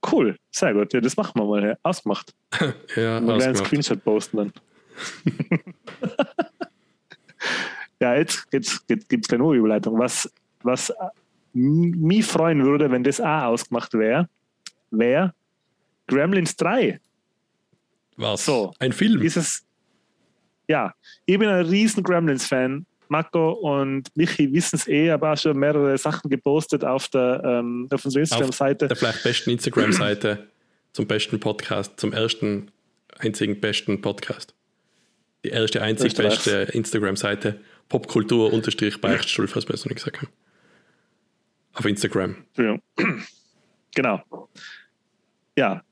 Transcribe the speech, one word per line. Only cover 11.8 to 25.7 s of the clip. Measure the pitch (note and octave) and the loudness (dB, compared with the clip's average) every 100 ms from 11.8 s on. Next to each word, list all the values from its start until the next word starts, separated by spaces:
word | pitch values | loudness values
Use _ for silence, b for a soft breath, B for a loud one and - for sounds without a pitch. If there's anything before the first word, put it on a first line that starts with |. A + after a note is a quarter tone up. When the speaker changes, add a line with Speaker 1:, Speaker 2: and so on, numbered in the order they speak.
| F3 E3+ | 2 2
Speaker 1:
mich | D#3+ G3+ A3 | 2 2 2
freuen | D#3+ E3 D#3 | 2 2 4
würde, | C3+ C#3+ D3+ | 4 4 2
wenn | B2+ | 2
das | B2+ C#3 | 2 0
auch | A#3 D#3 | 0 0
ausgemacht | B2+ A#2 - A#2+ - | 2 0 0 -4 -2
wär, | A#2 A2 C3 F3 _ _ _ - _ _ | 0 2 2 0 _ _ _ -20 _ _
wär | A2 A#2 C3+ F#3+ - _ _ _ _ _ _ - | 0 2 4 0 -4 _ _ _ _ _ _ -2
Gremlins | C3 D#3 G3 E3+ - | 0 2 2 0 -2
drei. | E3+ A#3+ F#3+ F#2+ _ _ _ _ _ _ _ _ _ _ _ - | 0 2 0 -2 _ _ _ _ _ _ _ _ _ _ _ -6
Speaker 2:
Was? | A2+ G2+ | -4 -2
Speaker 1:
So. | - C3+ G2 - | 0 0 0 -2
Speaker 2:
Ein | C3 | -4
Film? | A#2 A3 A3 | 2 2 4
Speaker 1:
Ist | E3 E3 | 2 0
es, | D#3+ - _ _ _ _ _ _ _ _ _ _ _ | -2 -6 _ _ _ _ _ _ _ _ _ _ _
ja, | D#3 G#2 - B B | 0 0 -6 B B
ich | - F#3+ | 0 2
bin | G#3+ | 4
ein | F#3 E3+ | 4 4
riesen | G3 A3 G#3+ | 4 4 2
Gremlins-Fan. | F#3 F3+ E3 C3+ - C3+ B2+ C#3 F3 _ _ | 0 2 2 0 0 0 0 -2 -10 _ _
Marco | D3+ D#3+ E3+ D#3+ | -4 0 0 0
und | F3 E3+ C#3 C3+ C3+ C3 - | 0 -2 0 0 -4 -6 0
Michi | E3 - C#3+ | 0 2 2
wissen's | C#3+ E3+ E3 - | 2 0 -4 0
eh, | D3 D#3+ | 2 2
aber | D3+ D#3 | 2 0
auch | D3+ | 0
schon | D#3+ C#3 | 0 2
mehrere | C#3+ | 2